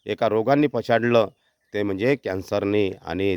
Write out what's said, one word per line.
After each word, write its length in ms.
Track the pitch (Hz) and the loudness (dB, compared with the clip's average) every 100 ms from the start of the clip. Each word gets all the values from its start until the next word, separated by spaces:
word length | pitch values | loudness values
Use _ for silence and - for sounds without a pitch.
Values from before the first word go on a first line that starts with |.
| 104 | -8
एका 220 | 104 113 | -2 0
रोगांनी 380 | 107 110 143 147 | 0 2 2 2
पछाडलं, 600 | 120 110 117 120 120 101 - _ _ _ | -2 0 0 4 4 2 -2 _ _ _
ते 80 | 104 | -6
म्हणजे 340 | 101 95 120 143 | -4 -2 0 0
कॅन्सरने. 720 | 104 92 - 104 101 104 98 | -2 -6 -4 -4 0 0 0
आणि 460 | - - 87 98 | -4 -8 -4 -2